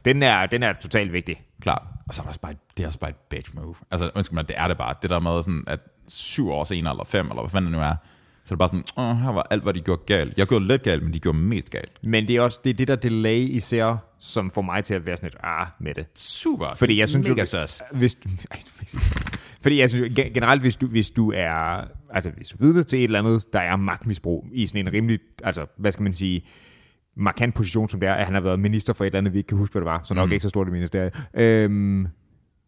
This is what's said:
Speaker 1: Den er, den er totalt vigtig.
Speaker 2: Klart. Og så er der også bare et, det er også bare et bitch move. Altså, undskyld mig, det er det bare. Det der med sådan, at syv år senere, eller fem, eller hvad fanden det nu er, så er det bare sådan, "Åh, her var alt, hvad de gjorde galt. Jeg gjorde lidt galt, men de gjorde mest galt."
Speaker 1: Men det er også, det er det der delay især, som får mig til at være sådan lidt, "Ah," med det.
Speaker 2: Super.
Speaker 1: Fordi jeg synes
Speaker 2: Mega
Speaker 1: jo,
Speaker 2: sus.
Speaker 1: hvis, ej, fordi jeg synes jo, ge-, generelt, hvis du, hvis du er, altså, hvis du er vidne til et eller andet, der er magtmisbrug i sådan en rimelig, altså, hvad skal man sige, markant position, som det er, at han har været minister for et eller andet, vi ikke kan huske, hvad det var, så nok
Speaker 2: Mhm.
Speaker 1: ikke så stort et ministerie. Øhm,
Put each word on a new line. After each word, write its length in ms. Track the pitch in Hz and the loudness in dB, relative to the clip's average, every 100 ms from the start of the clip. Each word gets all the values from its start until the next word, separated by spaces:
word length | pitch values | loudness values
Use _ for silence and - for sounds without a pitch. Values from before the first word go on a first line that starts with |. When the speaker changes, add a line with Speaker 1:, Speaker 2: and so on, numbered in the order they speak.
| 120 | 2
Speaker 1:
Den 180 | 135 | 4
er, 220 | 135 101 92 | 4 4 2
den 180 | 120 | 0
er 100 | 120 | 0
totalt 400 | 95 85 110 101 | -2 -2 0 0
vigtig. 280 | 87 87 82 - _ | -2 -6 -10 -12 _
Speaker 2:
Klart. 260 | - - - - - | -2 -2 -4 -14 -10
Og 60 | |
så 80 | - | -10
er 20 | |
der 40 | 71 | -10
også 100 | 78 | -10
bare 120 | 80 | -10
et, 60 | 73 _ - | -12 _ -8
det 60 | |
er 40 | 80 | -6
også 120 | - | -6
bare 100 | 78 | -8
et 60 | 76 | -10
bitch 400 | - 71 - 71 | -12 -12 -10 -14
move. 200 | 78 85 - | -14 -14 -8
Altså, 200 | 87 87 101 | -4 -4 -2
undskyld 180 | 92 82 | -2 -2
mig, 120 | 78 | -4
det 80 | - | -2
er 80 | 85 | -2
det 100 | 87 | 0
bare. 160 | 60 - | -4 -6
Det 80 | 87 | -2
der 100 | 87 | 0
med 240 | 85 85 | 0 0
sådan, 200 | 85 80 - | -2 -4 -4
at 120 | 73 - _ - | -8 -10 _ -14
syv 420 | - - - 110 | -8 -4 -2 -2
år 140 | 73 | -2
senere, 300 | 78 90 82 | -2 -2 -2
eller 100 | 55 | -4
fem, 220 | - 101 82 | -2 -2 -2
eller 160 | 57 | -4
hvad 80 | 60 | -4
fanden 220 | 95 90 | 0 0
det 60 | 82 | 0
nu 40 | 76 | 0
er, 100 | 80 - _ _ _ | -2 -6 _ _ _
så 100 | - | -8
er 20 | 87 | 0
det 40 | |
bare 100 | 90 | 0
sådan, 140 | 90 - - | 0 -6 -4
"Åh, 200 | 120 117 | -2 0
her 120 | 131 | 0
var 180 | 101 - | -2 0
alt, 120 | 107 | 0
hvad 100 | 95 | 0
de 80 | 90 | -2
gjorde 200 | 80 85 - | 0 -2 2
galt. 320 | 98 73 - | 0 0 2
Jeg 100 | 98 | 4
gjorde 200 | 117 95 | 4 4
lidt 160 | 135 | 2
galt, 200 | 117 80 | 2 0
men 100 | 80 | 0
de 60 | 80 | -2
gjorde 180 | 87 78 | 0 2
mest 320 | 90 107 - | 2 0 -4
galt." 220 | - - - | -10 -10 -10
Speaker 1:
Men 240 | 113 113 107 | 0 0 2
det 80 | 120 | 4
er 60 | |
også, 180 | 120 117 | 2 0
det 60 | 131 | -2
er 40 | |
det 140 | 117 131 | 0 0
der 80 | 127 | 0
delay 420 | 123 110 110 117 | 0 0 2 2
især, 600 | 127 127 - 117 113 113 - _ | 0 -2 -2 0 2 0 -6 _
som 300 | - - 92 | -6 -4 -2
får 120 | 104 | -2
mig 220 | 92 92 | -2 -2
til 100 | 101 | -2
at 120 | 98 82 | -4 -4
være 120 | 85 | -6
sådan 100 | 85 | -8
lidt, 100 | - | -10
"Ah," 240 | 85 80 87 - | -6 -4 -6 -8
med 140 | 78 | -10
det. 140 | 71 80 - | -8 -10 -6
Speaker 2:
Super. 460 | - - 330 262 76 - | -4 -2 -2 -2 -4 0
Speaker 1:
Fordi 240 | 120 107 | 4 4
jeg 100 | 107 | 4
synes 180 | 139 127 | 2 2
Speaker 2:
Mega 120 | 120 | 2
Speaker 1:
jo, 40 | 92 95 76 | 0 -2 -4
Speaker 2:
sus. 140 | - 123 | -8 -8
Speaker 1:
hvis, 260 | 139 123 - 95 92 - | 0 0 0 -8 -8 -10
ej, 80 | - - - - - - - - - - - | -18 -20 -18 -12 0 0 0 -6 -10 -14 -2
fordi 180 | 139 143 | 2 4
jeg 100 | 127 | 4
synes 200 | 123 120 | 4 0
jo, 140 | 120 | 0
ge-, 60 | 127 | 0
generelt, 280 | 117 117 139 | 2 4 4
hvis 140 | 127 113 | 4 0
du, 120 | 127 | 0
hvis 220 | 113 104 | 0 0
du 220 | - 107 95 | 2 2 2
er, 480 | 85 80 82 87 120 - - | 0 -2 -2 -4 -8 -14 -6
altså, 200 | 95 87 73 | -4 -4 -8
hvis 100 | - | -14
du 60 | - | 2
er 60 | 135 | 4
vidne 180 | 170 | 6
til 160 | 151 131 | 4 2
et 40 | |
eller 160 | 120 104 | 2 2
andet, 260 | 110 113 - | 4 2 2
der 60 | 101 | -2
er 160 | 87 95 | 0 0
magtmisbrug 720 | 98 85 117 98 87 85 - | 0 -2 -4 -4 -2 -4 -4
i 140 | 127 98 | -4 -2
sådan 220 | 104 92 | -2 -2
en 60 | |
rimelig, 260 | 101 113 110 _ - | 0 2 0 _ -8
altså, 220 | 95 87 71 - | -4 -4 -6 -2
hvad 140 | 101 | -2
skal 120 | 95 | 0
man 100 | 101 | -2
sige, 320 | 82 95 87 - - - - _ _ _ - | 0 -2 -2 -4 -20 -20 -20 _ _ _ -2
markant 400 | 101 - 120 - | 0 2 -2 0
position, 340 | 98 110 110 | 0 0 0
som 100 | 95 | 0
det 100 | 95 | 0
er, 40 | |
at 120 | 95 92 | 0 0
han 80 | |
har 80 | 98 | 0
været 180 | 92 92 | 2 2
minister 340 | 101 107 - | 2 0 0
for 100 | 107 | 0
et 20 | 98 | 0
eller 100 | 95 | 2
andet, 160 | 98 | 0
vi 40 | 95 | 0
ikke 100 | - | 0
kan 100 | 101 | 0
huske, 140 | 104 | 0
hvad 80 | 101 | 0
det 40 | 85 | 0
var, 100 | 82 | -2
så 100 | - | -2
nok 120 | 92 90 | 0 2
Speaker 2:
Mhm. 60 | |
Speaker 1:
ikke 100 | 101 | 2
så 60 | 104 | 0
stort 180 | 101 92 | 0 0
et 60 | |
ministerie. 380 | 87 87 98 92 - 139 | -2 -2 -2 -2 -4 -8
Øhm, 720 | - 117 110 107 104 101 98 90 - _ _ _ _ | 2 6 6 4 2 2 2 0 -6 _ _ _ _